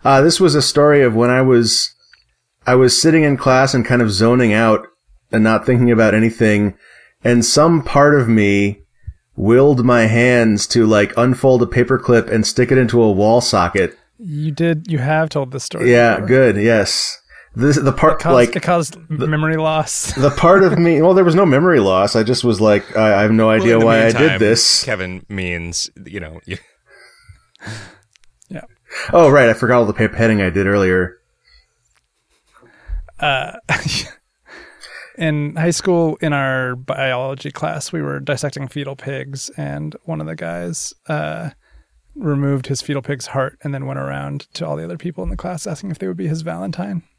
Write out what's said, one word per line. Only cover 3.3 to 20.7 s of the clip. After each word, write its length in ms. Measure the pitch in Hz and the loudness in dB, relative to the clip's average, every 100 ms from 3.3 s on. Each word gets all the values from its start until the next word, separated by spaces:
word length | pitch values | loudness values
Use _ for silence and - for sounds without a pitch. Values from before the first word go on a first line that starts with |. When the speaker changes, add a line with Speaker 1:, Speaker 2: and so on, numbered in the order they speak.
| 131 | 0
Speaker 1:
class 360 | 139 127 135 | 2 2 2
and 140 | 127 113 | 0 0
kind 160 | 123 | 0
of 80 | 113 | 0
zoning 420 | 98 113 123 117 | 2 2 4 2
out 360 | 107 113 107 - _ _ _ _ | 2 2 0 -4 _ _ _ _
and 140 | 113 | 0
not 200 | 110 110 | 2 2
thinking 280 | - 123 120 | 0 2 4
about 200 | 113 110 | 4 2
anything. 640 | 107 113 - 110 104 104 - _ - _ _ | 2 0 2 0 2 -2 -6 _ -20 _ _
And 220 | 117 120 | 0 2
some 400 | 113 147 160 165 | 2 2 2 2
part 340 | - 143 147 147 | 0 2 4 4
of 80 | 117 | 2
me 520 | 110 101 101 101 101 _ _ - - _ - | 2 2 2 0 -4 _ _ -20 -20 _ -4
willed 480 | 98 123 143 131 | 2 4 4 4
my 220 | 123 120 110 | 2 2 2
hands 600 | 117 123 123 113 104 - | 2 2 4 2 0 0
to, 180 | 120 107 | 2 4
like, 260 | 107 101 - | 2 0 0
unfold 460 | 123 127 135 127 | 0 2 2 2
a 40 | 120 | 2
paperclip 640 | 123 123 127 - 120 - | 0 0 -2 2 0 2
and 120 | 113 | -2
stick 280 | 107 - 123 | -2 -2 2
it 60 | 131 | 2
into 220 | 117 120 | 2 2
a 120 | 110 | 2
wall 280 | 98 104 120 | 2 2 2
socket. 560 | - 101 87 101 90 - _ _ | 2 0 0 0 -2 -6 _ _
Speaker 2:
You 320 | 202 147 156 | -12 -6 -6
did. 400 | 143 165 160 170 | -2 -2 -2 -4
You 80 | 156 | -4
have 300 | 131 156 160 | -2 -2 -2
told 240 | 147 131 | -4 -6
this 100 | 135 | -10
story 280 | - - 123 | -10 -2 2
Speaker 1:
Yeah, 220 | 120 117 98 | 4 4 2
Speaker 2:
before. 100 | 104 | 2
Speaker 1:
good. 280 | 131 127 101 | 4 4 2
Yes. 600 | 110 113 98 - - - _ - _ | 2 2 0 -4 -6 -12 _ -20 _
This, 240 | 110 135 143 | -2 0 2
the 140 | 135 | 0
part, 220 | 135 156 | 2 0
Speaker 2:
It 100 | 175 | 2
caused, 100 | 165 | 2
Speaker 1:
like, 220 | 131 120 175 | 2 2 0
Speaker 2:
it 60 | |
caused 440 | - 175 156 - - | -2 -2 -2 -10 -12
Speaker 1:
the, 180 | 151 151 | -6 -4
Speaker 2:
memory 280 | 151 156 160 | -2 -2 -2
loss. 560 | 156 156 151 - - | -2 -2 -4 -8 -8
<laughs> 40 | - | 0
Speaker 1:
the 140 | 139 | 0
part 340 | - 170 190 | 2 4 6
of 160 | 190 | 6